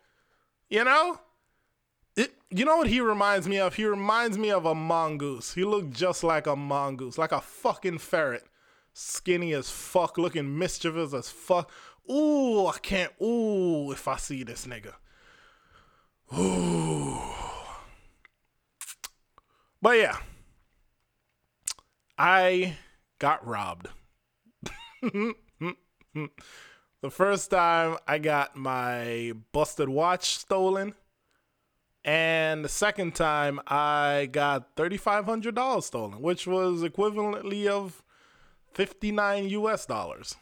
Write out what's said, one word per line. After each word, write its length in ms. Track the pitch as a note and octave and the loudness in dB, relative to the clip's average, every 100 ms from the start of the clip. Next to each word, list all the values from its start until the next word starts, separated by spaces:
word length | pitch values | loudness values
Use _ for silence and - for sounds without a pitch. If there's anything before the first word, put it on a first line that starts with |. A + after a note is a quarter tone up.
| _ _ _ _ _ _ _ | _ _ _ _ _ _ _
You 140 | G#3 | 2
know? 360 | B3 D4 F4 E4 - _ _ _ _ _ _ _ _ - | 6 6 4 0 -12 _ _ _ _ _ _ _ _ -2
It, 200 | C4 - _ | -2 -2 _
you 140 | F#3 C#4 | 0 4
know 120 | E4 | 4
what 100 | C4 | 4
he 120 | B3 | 4
reminds 460 | A#3 G#3 G3+ G3 E3+ | 2 2 4 2 2
me 100 | G3 | 0
of? 160 | F#3 | 0
He 120 | G3 G#3+ | 0 0
reminds 520 | G3+ G3+ A3+ A#3 G3+ | 0 2 2 2 0
me 140 | G#3+ | 2
of 160 | F#3+ D#3+ | 2 2
a 80 | D#3+ | 0
mongoose. 800 | D#3+ E3 D#3+ D3+ C#3+ B2 - F3 | 2 2 2 -2 -6 -6 -8 -4
He 80 | |
looked 260 | G3 G#3 D#3+ | 0 0 -2
just 340 | A#2+ F3+ - | -2 0 2
like 220 | E3 D#3 D3+ | 2 2 0
a 100 | C#3+ | -2
mongoose, 640 | C#3+ C#3 C#3 C3 B2+ C3+ | -2 -2 -2 -6 -8 -2
like 140 | D#3+ | 0
a 100 | C#3+ | 0
fucking 560 | - - B3 - F#3 E3 | -4 -4 -2 0 -2 -4
ferret. 480 | - E3+ C#3+ A#2+ - _ _ _ _ | 0 0 2 -2 -10 _ _ _ _
Skinny 600 | - - - - F3 E3+ | -16 -10 -6 0 0 2
as 180 | D3 B2+ | -2 -4
fuck, 480 | - - F#3 E3 - | -10 0 2 2 0
looking 400 | E3+ E3 C#3 C#3+ | -2 -2 -4 -2
mischievous 560 | F3+ - E3+ D#3+ D#3 C3+ | -2 -2 -4 -4 -4 -4
as 140 | - | -8
fuck. 420 | - - F3+ - - - - - | -14 -6 -6 -6 -14 -20 -20 -4
Ooh, 560 | C4+ D4+ D4 C4 G#3+ F3+ | 0 2 2 2 2 0
I 100 | - | -2
can't. 340 | - F#3+ E3+ - | -4 -2 -2 -2
Ooh, 720 | G#3+ A#3+ A3 G3 F3+ D#3 C#3+ | -2 0 0 2 2 0 -2
if 160 | C3 - | -6 -4
I 100 | C3 | -4
see 260 | - C3+ | -4 -8
this 240 | A#2 G#2+ B2+ | -8 -12 -12
nigga. 260 | A#2 G2+ - - _ - - - _ _ - _ _ _ _ _ B2+ | -14 -16 -20 -20 _ -20 -20 -20 _ _ -20 _ _ _ _ _ -2
Ooh. 840 | F#3+ F#3 F3 E3+ D#3+ D3+ C#3+ B2 - - - - - - - - - _ _ _ _ _ _ _ - - - - _ _ _ _ _ _ | 0 0 0 0 0 -2 -4 -6 -8 -8 -10 -12 -14 -16 -18 -20 -20 _ _ _ _ _ _ _ -16 -14 -16 -16 _ _ _ _ _ _
But 160 | G#3+ A#3 | 4 6
yeah. 200 | F#3 - - - - _ _ _ _ _ _ _ _ _ _ _ - - _ _ _ - | 4 0 -10 -18 -20 _ _ _ _ _ _ _ _ _ _ _ -12 -12 _ _ _ 0
I 600 | E3 F#3+ F#3 F#3 F#3 D#3 - _ _ _ | 6 6 6 4 0 -4 -16 _ _ _
got 300 | C#3+ D#3 A#2 | 0 0 -2
robbed. 400 | G#2+ F#2+ F2 F2 - _ _ _ _ _ _ - - A#5 - | -6 -6 -8 -14 -18 _ _ _ _ _ _ -14 -14 -18 -8
<laughs> 340 | B3+ G3+ A3+ A3 _ _ E3+ - _ _ _ D3+ D3 - - - - - _ _ | -6 -4 -4 -6 _ _ -10 -10 _ _ _ -10 -10 -14 -20 -20 -20 -20 _ _
The 80 | C#3 | -10
first 400 | - G3 G3 - | 2 2 2 2
time 480 | F#3 E3+ E3 E3 D#3+ - | 4 6 6 2 0 -2
I 120 | D#3 | 0
got 360 | D3+ D3 C#3 C#3 | 2 2 0 -2
my 800 | C3+ B2+ B2 A#2+ A#2+ A#2 A#2 A2+ - | -4 -2 -2 -4 -4 -4 -6 -8 -6
busted 380 | D3 D3+ - C#3 | 0 0 0 -2
watch 480 | C3+ E3+ F3+ - - | 2 2 2 0 -4
stolen, 560 | - F#3+ F#3+ F#3+ G3+ - _ _ _ _ _ _ _ _ _ _ - | -2 2 2 2 -2 -8 _ _ _ _ _ _ _ _ _ _ 0
and 580 | D#3+ D#3+ E3 D#3+ D#3 | 2 4 2 2 0
the 60 | D3 | -4
second 460 | - G#3 G3+ F3 - | 0 0 0 -4 0
time 440 | D#3+ D3 C#3+ C#3+ - | 2 2 0 -2 -2
I 640 | C#3+ D3 D3 D3 C#3+ C#3 | 0 2 4 4 2 0
got 440 | C#3+ C#3+ C#3 - - | 0 2 0 -4 -2
thirty-five 500 | E3+ G3 A3 G#3 G3+ | -2 0 0 0 0
hundred 300 | A3+ A3 A#3 | -2 -2 -2
dollars 320 | C4 A3 - | 0 0 -2
stolen, 340 | A#2+ G#2+ G#2 | -6 -8 -4
which 240 | D#3 F3+ F3+ | -2 -2 0
was 360 | F#3 F#3 F3 | 0 2 0
equivalently 840 | E3+ - G#3 G#3 G#3 G#3 G3 G3+ G3+ | -2 0 0 0 -2 -2 -4 -2 0
of 360 | G3+ F#3+ - _ _ _ _ - _ _ | 0 -4 -14 _ _ _ _ -20 _ _
fifty-nine 760 | - G3 - G#3+ G#3 G3+ G3+ G3 | -4 -4 -2 -2 2 2 2 0
U 200 | G#3 A3 | 0 0
S 160 | G#3 - | -2 -2
dollars. 500 | A2 F2 - - - | -4 -4 -8 -12 -14